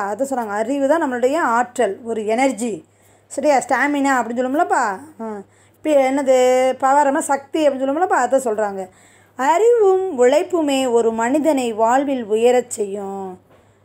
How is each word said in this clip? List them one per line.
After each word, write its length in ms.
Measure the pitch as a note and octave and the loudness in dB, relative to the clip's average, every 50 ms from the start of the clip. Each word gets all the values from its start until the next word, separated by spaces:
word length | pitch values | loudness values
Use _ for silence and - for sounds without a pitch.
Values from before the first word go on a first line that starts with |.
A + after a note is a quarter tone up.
| G3+ | -2
அதை 200 | G3+ G#3+ G3+ C#4 | -4 -4 -4 -4
சொல்றாங்க. 220 | C4+ C4 A#3+ A3+ G3+ | -4 -4 -6 -6 -4
அறிவு 400 | G3+ G#3+ A3+ A#3 C#4+ C#4 C4+ C4+ | -4 -4 -2 -2 -2 -2 2 2
தான் 140 | D#4 E4+ | 2 2
நம்மளுடைய 340 | D#4 C4 B3 A#3+ B3 C4 D4 | 0 -2 -2 -2 0 0 0
ஆற்றல், 680 | E4+ D#4+ B3 A3+ A#3+ A#3+ A#3+ - - A3+ G3 G3 - A#3+ | 0 0 0 2 0 0 -2 -2 -2 -2 -2 -2 -8 -8
ஒரு 220 | A#3 A3+ A3+ G#3 | -8 -6 -6 -2
எனர்ஜி, 580 | G#3+ A3 B3 C#4 C4+ A3+ G3 B3 A#3 F#3+ D#3+ - _ _ _ _ _ _ _ _ | -2 0 0 0 0 0 -2 -6 -6 -6 -8 -12 _ _ _ _ _ _ _ _
சரியா? 320 | _ - C#4 B3+ D4+ C#4 B3 | _ -10 -2 0 2 2 2
stamina 540 | - - C4 A#3+ C4+ C#4+ D4 C#4+ C4+ C#4 | 2 0 -2 0 0 0 0 0 0 0
அப்படின்னு 280 | C4 B3 A#3 A#3 A#3+ B3 | 0 0 -2 -4 -4 -4
சொல்லுவோம்லப்பா. 440 | B3+ B3+ C4+ D#4+ F4+ F4+ F#4+ C#4 A#3+ G#3 F#3+ - - - - - | -4 -2 0 -2 0 0 0 0 0 -2 -4 -8 -12 -20 -16 -14
அஹ், 220 | A3+ A3 G#3+ G3 F#3+ _ _ _ _ _ _ | -12 -12 -12 -12 -14 _ _ _ _ _ _
இப்ப 140 | _ - D#4 | _ -2 2
என்னது, 460 | D4 C#4 C4 C4 C4+ C#4+ C#4 C4 C4 B3+ B3+ B3+ B3+ B3+ C4 C4 B3+ C4 | 2 2 2 2 0 -2 2 2 4 4 4 4 4 2 2 0 0 0
பவர் 440 | C4+ C4 C#4 D4 D4 C#4 C#4 D#4+ | 0 2 4 4 4 2 0 -2
சக்தி 460 | D#4 - C#4 C#4 - - - D#4+ D4+ C#4 | -2 -2 -4 -4 -4 -6 -2 0 0 2
அப்படின்னு 140 | C4 B3+ | 0 0
சொல்லுவோம்லப்பா, 380 | C4+ C4+ C#4 D#4+ F#4 F#4 F#4 D4 B3 | -4 -2 0 -2 0 0 2 0 2
அதை 140 | - C4+ C4 | 2 0 0
சொல்றாங்க. 500 | C4 A#3 G#3+ A3 G#3+ G3+ G3 F#3+ F#3 - _ _ _ _ _ _ _ _ - | 0 -2 -2 -2 -4 -4 -4 -8 -12 -12 _ _ _ _ _ _ _ _ -8
"அறிவும் 840 | - C4 D4 E4 F#4 A4 A#4+ A#4+ A4+ G#4 F#4+ F#4+ F#4 F#4+ F#4+ C#4+ A#3+ | -4 0 0 2 4 4 4 4 6 4 4 4 2 0 -4 0 2
உழைப்புமே 720 | B3 B3 C#4+ D#4+ F4+ - F4+ E4 D4+ C#4+ C4+ C4+ C4 B3 | 4 4 4 2 0 0 -2 -2 0 0 0 0 0 0
ஒரு 200 | A#3 A#3 A3+ A3+ | 0 2 2 0
மனிதனை 600 | A3+ A3+ A3+ A#3+ C#4 D#4 C4 D#4+ C#4+ C4 B3 A#3 | 0 0 -2 0 0 0 2 2 0 0 -2 -4
வாழ்வில் 520 | G#3+ G#3+ A3+ A3+ B3+ C#4 C#4+ C#4+ C4+ B3+ A3+ | -2 0 2 2 2 2 2 0 -4 -4 -2
உயரச் 460 | G3 G#3+ A3+ A#3 B3 B3 B3 A#3+ B3 | -2 -2 2 4 4 4 2 0 -2
செய்யும்." 800 | - A3+ G#3 G3 G3 G#3 G3 G3 G3 G3 F#3+ F#3 F3+ - _ _ _ _ _ _ _ _ | -8 -8 -6 -6 -6 -10 -8 -10 -10 -10 -10 -12 -14 -18 _ _ _ _ _ _ _ _